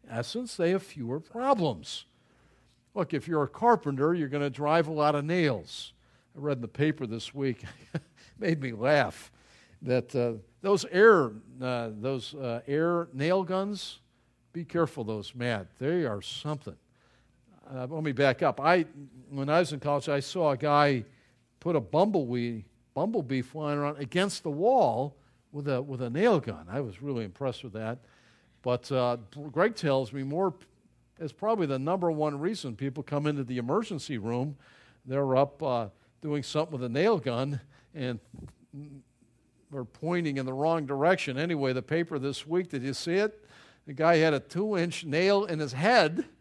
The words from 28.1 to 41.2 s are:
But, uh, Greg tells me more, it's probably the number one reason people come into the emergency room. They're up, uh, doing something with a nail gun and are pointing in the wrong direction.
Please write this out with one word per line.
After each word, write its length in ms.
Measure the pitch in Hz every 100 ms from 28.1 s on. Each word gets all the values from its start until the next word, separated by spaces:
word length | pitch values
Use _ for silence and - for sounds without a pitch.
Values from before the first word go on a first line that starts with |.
| _ _ _ _ _
But, 300 | 127 123 -
uh, 260 | 131 123 120 107 147 147
Greg 240 | 147 214 220
tells 380 | 151 135 123
me 100 | 139
more, 300 | 135 156 190 - - _ _ _ _ _
it's 140 | 160
probably 320 | - 208 220 156
the 140 | 135
number 320 | 139 190 175
one 280 | 151 151 143
reason 360 | 170 220 135 110
people 260 | 135 131
come 240 | - 147 151
into 180 | 143
the 140 | 123 123
emergency 600 | 120 180 226 165 - 127
room. 400 | 107 120 143 139 - - _ _ 127
They're 300 | 139 139 131
up, 280 | 139 -
uh, 240 | 151 120 104 _ _ _
doing 220 | 151 147
something 280 | 123 151 165
with 120 | 143
a 60 | 123
nail 280 | 123 196 202
gun 420 | 127 120 135 143 - _ _
and 260 | 160 127 117 _ - - _ _ 139 151 160 _ _ _ _ _ _ _
are 120 | 143 117
pointing 520 | - 156 175 160 135
in 80 | 131
the 80 |
wrong 320 | 131 156 165 139
direction. 520 | 139 160 185